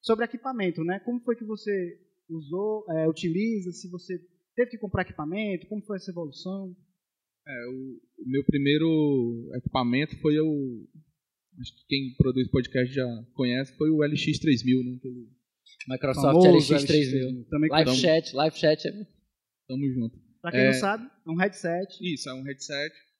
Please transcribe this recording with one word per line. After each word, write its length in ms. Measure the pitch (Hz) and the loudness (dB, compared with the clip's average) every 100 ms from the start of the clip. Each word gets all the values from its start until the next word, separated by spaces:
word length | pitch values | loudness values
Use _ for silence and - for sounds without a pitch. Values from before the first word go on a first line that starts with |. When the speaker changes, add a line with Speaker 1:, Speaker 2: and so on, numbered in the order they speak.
Speaker 1:
sobre 240 | - 220 | 0 -2
equipamento, 580 | 233 233 262 247 190 165 | -2 -6 -8 -4 -4 -2
né? 160 | 160 190 | -4 -4
Como 200 | 240 240 | -6 -6
foi 160 | 240 233 | -4 -4
que 80 | |
você 520 | 214 214 208 196 175 - _ _ _ | -4 -8 -4 -4 -4 -10 _ _ _
usou, 560 | 165 143 175 214 214 208 | -12 -8 -6 -4 -6 -4
é, 160 | 160 160 | 0 0
utiliza, 640 | 160 180 170 220 220 180 | 0 -2 -2 -2 -2 -6
se 160 | 170 180 | -12 -14
você 280 | 180 - 180 - _ _ - | -16 -10 -12 -12 _ _ -2
teve 140 | 247 | -2
que 60 | 233 | -2
comprar 240 | 208 202 | -6 -4
equipamento, 640 | 180 - 151 190 214 185 - | -6 -6 -6 -4 -4 -6 -8
como 160 | 214 | -12
foi 120 | - 196 | -8 -10
essa 140 | 185 | -8
evolução? 640 | 175 160 139 185 196 190 180 _ _ _ _ _ _ - | -10 -10 -10 -10 -10 -10 -16 _ _ _ _ _ _ -16
Speaker 2:
É, 200 | 131 120 | -12 -10
o, 320 | 131 131 123 _ - | -12 -12 -16 _ -14
o 40 | 127 | -2
meu 140 | 135 | 0
primeiro 1040 | 139 147 139 151 165 160 147 135 117 117 135 | 2 4 4 4 4 4 4 2 0 -4 -8
equipamento 640 | 131 - 131 120 127 151 - | -8 -2 0 2 0 0 -2
foi 180 | 156 151 | 0 2
o, 480 | 156 147 135 117 - 156 _ _ _ _ _ 180 | 2 0 -4 -8 -16 -20 _ _ _ _ _ -16
acho 120 | 123 _ | -16 _
que 100 | _ | _
quem 260 | 139 135 127 | -4 -4 0
produz 320 | 131 127 127 | 0 2 0
podcast 420 | 135 123 131 123 | -2 -2 -4 -2
já 140 | 135 123 117 117 | -4 -6 -8 -14
conhece, 420 | - 127 123 135 _ | -4 -2 -2 -6 _
foi 140 | 156 | 0
o 120 | 156 | 2
L 140 | 147 151 | 0 0
X 220 | - 151 | -2 -2
três 240 | 160 123 | 2 2
mil, 180 | 123 127 | 2 0
né? 140 | 123 127 | 0 -8
Aquele 320 | 131 123 117 _ _ _ _ _ - | -12 -14 -18 _ _ _ _ _ -10
Speaker 3:
Microsoft 540 | 131 135 131 156 160 | -4 -2 2 6 10
Speaker 1:
Famoso 60 | 185 | 10
Speaker 3:
L 120 | 170 139 147 | 10 8 2
X 40 | |
três 40 | 139 | 4
mil. 0 | |
Speaker 1:
L 160 | 151 | 2
X 60 | 135 131 | 4 0
três 140 | 127 127 | -2 -6
mil. 80 | 117 | -4
Também 220 | 151 156 | 0 2
Speaker 3:
Live 140 | 147 139 | 4 4
Speaker 1:
conheço. 120 | 127 | 4
Speaker 3:
chat, 320 | 160 160 160 | 4 4 2
live 220 | 131 156 - | 0 0 2
chat. 240 | 160 156 - - - _ _ _ _ _ _ | 2 2 -2 -10 -16 _ _ _ _ _ _
Speaker 2:
Tamo 200 | 131 139 | -4 -2
junto. 260 | 127 113 - _ _ | -2 -4 -6 _ _
Speaker 1:
Pra 100 | 170 | -4
quem 100 | 127 | 2
não 40 | 131 | 4
Speaker 2:
É, 60 | |
Speaker 1:
sabe, 360 | 131 196 220 254 _ - | 4 0 -2 -6 _ -6
é 40 | |
um 60 | 165 | 0
headset. 760 | 196 190 170 170 196 - 180 | 0 0 -4 -4 -6 -8 -6
Speaker 2:
Isso, 140 | 143 143 | -6 -8
é 60 | |
um 80 | 131 | -10
headset. 500 | 135 135 - 143 151 _ _ _ | -10 -12 -8 -6 -6 _ _ _